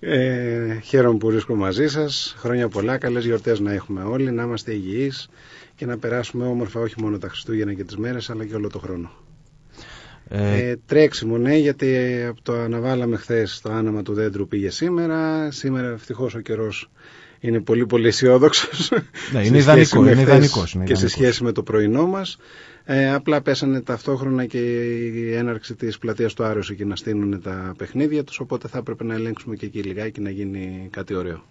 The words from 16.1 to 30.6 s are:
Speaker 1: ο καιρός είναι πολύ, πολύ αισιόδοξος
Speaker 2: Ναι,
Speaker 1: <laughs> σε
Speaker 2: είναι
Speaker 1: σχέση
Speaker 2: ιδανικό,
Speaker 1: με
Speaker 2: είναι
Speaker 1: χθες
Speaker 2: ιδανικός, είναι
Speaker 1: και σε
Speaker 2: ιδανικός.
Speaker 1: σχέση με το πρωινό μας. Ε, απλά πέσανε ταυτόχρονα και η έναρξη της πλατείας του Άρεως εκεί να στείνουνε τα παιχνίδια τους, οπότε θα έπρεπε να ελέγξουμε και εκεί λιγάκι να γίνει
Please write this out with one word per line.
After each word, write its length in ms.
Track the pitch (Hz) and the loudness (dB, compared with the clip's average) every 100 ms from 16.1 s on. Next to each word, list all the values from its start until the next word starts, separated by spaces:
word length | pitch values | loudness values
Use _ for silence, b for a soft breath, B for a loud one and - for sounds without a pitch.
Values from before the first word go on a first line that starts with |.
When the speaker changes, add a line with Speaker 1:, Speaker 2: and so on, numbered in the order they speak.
| 117 127 117 | -6 -4 -6
Speaker 1:
ο 40 | |
καιρός 500 | 107 110 110 101 - b b b b b | -6 -4 -4 -6 -12 b b b b b
είναι 200 | 120 113 | -2 -2
πολύ, 260 | 98 117 120 | 2 2 4
πολύ 220 | 120 117 | 4 4
αισιόδοξος 840 | 110 127 127 143 - - - 170 | 4 6 8 8 4 -2 -4 -2
Speaker 2:
Ναι, 80 | 233 | -2
Speaker 1:
<laughs> 440 | - - - 131 | -2 -14 -6 0
σε 40 | 101 | 6
Speaker 2:
είναι 120 | 131 | 6
Speaker 1:
σχέση 0 | |
Speaker 2:
ιδανικό, 420 | 139 151 123 135 | 10 8 8 8
Speaker 1:
με 100 | 131 | 8
Speaker 2:
είναι 100 | 123 | 8
Speaker 1:
χθες 60 | 135 139 | 8 8
Speaker 2:
ιδανικός, 380 | 143 117 85 | 8 4 -2
είναι 100 | 92 | -2
Speaker 1:
και 120 | 92 95 | 0 2
σε 100 | 95 | 2
Speaker 2:
ιδανικός. 60 | |
Speaker 1:
σχέση 320 | - 123 113 | 2 2 2
με 80 | 120 | 0
το 120 | 104 | -2
πρωινό 440 | 104 107 104 120 170 | 0 2 2 2 2
μας. 300 | 190 185 - b b b b - | 0 -6 -12 b b b b -4
Ε, 280 | 135 135 | 0 2
απλά 280 | 139 139 147 | 0 2 0
πέσανε 400 | 135 135 139 131 | 2 0 2 0
ταυτόχρονα 640 | 120 120 - 135 135 131 123 | -2 -6 -2 -2 0 -2 -2
και 120 | 123 120 120 117 117 117 | -2 -2 -2 -2 -4 -4
η 200 | 113 117 | -4 -4
έναρξη 420 | 113 120 113 - 113 | -2 -2 -4 -8 -8
της 220 | 117 107 | -6 -6
πλατείας 360 | 113 104 113 | -6 -2 -2
του 100 | - | 0
Άρεως 260 | 110 107 92 | -2 -2 -4
εκεί 160 | 98 101 | -6 -6
να 100 | 98 | -6
στείνουνε 420 | - 107 101 98 | -4 -2 -2 -2
τα 360 | 90 92 92 90 | -6 -8 -8 -10
παιχνίδια 460 | 92 127 151 151 | -8 -2 -2 -2
τους, 160 | 139 - | -4 -8
οπότε 280 | 127 123 127 | -8 -8 -6
θα 100 | 135 | -10
έπρεπε 260 | 120 117 | -8 -8
να 100 | 117 | -6
ελέγξουμε 420 | 113 113 110 - 107 | -4 -6 -6 -10 -10
και 100 | 104 | -10
εκεί 160 | 104 | -8
λιγάκι 400 | 98 95 110 107 | -8 -6 -8 -8
να 80 | 101 | -8
γίνει 580 | 98 101 98 | -6 -8 -8